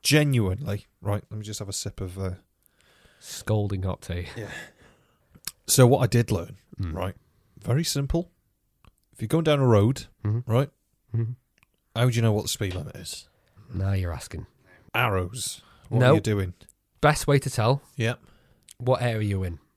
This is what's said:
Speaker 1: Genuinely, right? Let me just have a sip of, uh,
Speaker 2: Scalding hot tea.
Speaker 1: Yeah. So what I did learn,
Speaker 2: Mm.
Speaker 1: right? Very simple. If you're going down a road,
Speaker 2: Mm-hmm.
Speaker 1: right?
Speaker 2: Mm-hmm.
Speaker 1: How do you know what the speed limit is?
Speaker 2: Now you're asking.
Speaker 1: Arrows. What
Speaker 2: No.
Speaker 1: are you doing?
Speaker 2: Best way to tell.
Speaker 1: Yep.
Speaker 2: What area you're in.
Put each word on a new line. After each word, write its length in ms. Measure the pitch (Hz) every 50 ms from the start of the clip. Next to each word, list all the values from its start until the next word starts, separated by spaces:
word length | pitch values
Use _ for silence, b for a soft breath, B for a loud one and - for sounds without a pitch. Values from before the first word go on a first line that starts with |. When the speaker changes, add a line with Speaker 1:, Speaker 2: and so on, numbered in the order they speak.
| -
Speaker 1:
Genuinely, 800 | - 143 151 151 147 135 120 107 92 92 101 143 - 101 104 - _ _ _
right? 220 | - 101 101 104 - _
Let 80 | 107 107
me 40 | 104
just 140 | 107 104 -
have 80 | 104 98
a 40 | 98
sip 260 | - - 101 - -
of, 200 | 98 90 87 95
uh, 120 | 95 92 92 - _ _ _ _ _ b b b b b b b b b b b
Speaker 2:
Scalding 640 | - - - - - - 110 107 104 101 101 95 92
hot 180 | 92 90 - -
tea. 240 | - 85 87 87 - -
Speaker 1:
Yeah. 120 | 120 107 95 - B B B B B B B B B B B B B B _ _ - _ - - _ _
So 180 | - - - 127
what 120 | 120 135 127 127
I 40 |
did 240 | 101 - 120 110 -
learn, 260 | 107 87 85 - - - _ _ - -
Speaker 2:
Mm. 140 | 98 85 80
Speaker 1:
right? 220 | 92 90 98 - - _ _ _ _ _ _ _ -
Very 240 | - - 117 147 170
simple. 460 | - - 143 139 139 - 170 175 - _ _ _ _ _ _ _ _ _ _ _ - _ _ _ _ _
If 80 | -
you're 60 | 120
going 160 | 107 151 165 165
down 160 | 160 147 139
a 60 | 135
road, 380 | 123 113 104 101 117 135 - - - _ _ -
Speaker 2:
Mm-hmm. 260 | 104 107 120 123 -
Speaker 1:
right? 200 | 110 123 143 139 _ _ _ _ _ _ _ _ -
Speaker 2:
Mm-hmm. 160 | 113 117 110 123 _ _ _ _ _ _ _ _ _ _ _ _
Speaker 1:
How 100 | 113 123
do 80 | 127 113
you 60 | 117
know 100 | 113 113
what 120 | 104 107 -
the 40 | -
speed 260 | - - 104 95 87
limit 200 | 90 - - -
is? 320 | - 87 - - - - _ _ _ _ _ _ - - - -
Speaker 2:
Now 200 | 92 95 95 98
you're 200 | 95 92 87 82
asking. 320 | - - - - 76 - _ _ _ b b b b b b -
Speaker 1:
Arrows. 680 | 120 123 117 98 92 90 87 110 123 - - - - b b b b b b
What 100 | - 123
Speaker 2:
No. 120 | 127 127
Speaker 1:
are 40 | 151
you 60 | 107
doing? 320 | 95 113 107 101 95 90 - _ - _ _ _ _ _ _ _
Speaker 2:
Best 240 | - 147 147 - -
way 120 | - 143 139
to 100 | - 135
tell. 320 | - - 107 117 135 139 _ _ _
Speaker 1:
Yep. 220 | - 113 113 123 - b b b b b b b b b - -
Speaker 2:
What 240 | _ 120 123 127 -
area 260 | 123 120 113 110 107
you're 180 | 101 101 95 95
in. 140 | 90 85 - _ _ _